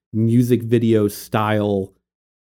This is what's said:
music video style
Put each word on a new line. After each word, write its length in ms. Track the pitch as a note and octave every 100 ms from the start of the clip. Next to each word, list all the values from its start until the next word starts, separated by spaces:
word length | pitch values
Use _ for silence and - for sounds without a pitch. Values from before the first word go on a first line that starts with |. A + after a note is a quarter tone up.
| _
music 500 | A2 A2+ A#2+ A#2+ A#2
video 440 | A2+ A#2+ A2+ A2 G#2
style 840 | - - A2 G#2+ G#2+ G#2 G2 F#2+ _ _ _ _ _ _